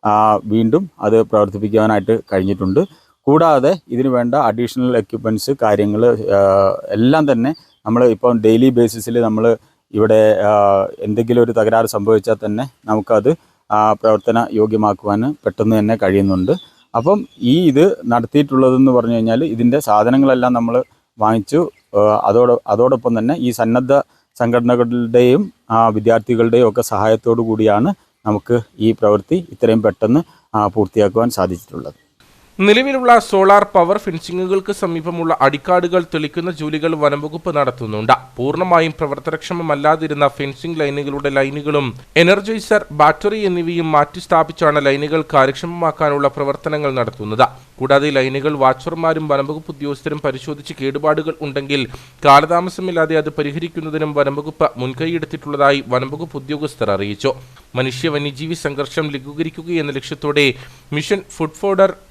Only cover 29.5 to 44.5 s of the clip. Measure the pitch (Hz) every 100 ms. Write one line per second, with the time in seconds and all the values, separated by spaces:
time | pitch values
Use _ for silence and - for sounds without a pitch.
29.5 | - 113 113 107 95 110 135 165 _ _
30.5 | 110 104 104 101 110 104 101 120 117 92
31.5 | 87 - 82 - - _ _ _ _ _
32.5 | - 196 220 269 269 247 233 214 196 196
33.5 | 202 208 190 170 202 - 160 - 180 185
34.5 | 196 190 202 185 165 160 175 165 165 135
35.5 | 143 - 180 175 180 170 160 151 175 175
36.5 | 156 151 151 160 160 147 143 151 160 180
37.5 | 147 135 123 113 107 113 131 - - 127
38.5 | 151 180 170 165 156 151 139 160 156 -
39.5 | 170 165 143 151 156 156 143 143 - 139
40.5 | 135 170 160 147 139 143 143 143 139 135
41.5 | 147 147 147 131 127 - - 170 202 196
42.5 | 226 - 214 208 147 151 156 208 220 202
43.5 | 175 170 170 165 156 147 180 - 165 160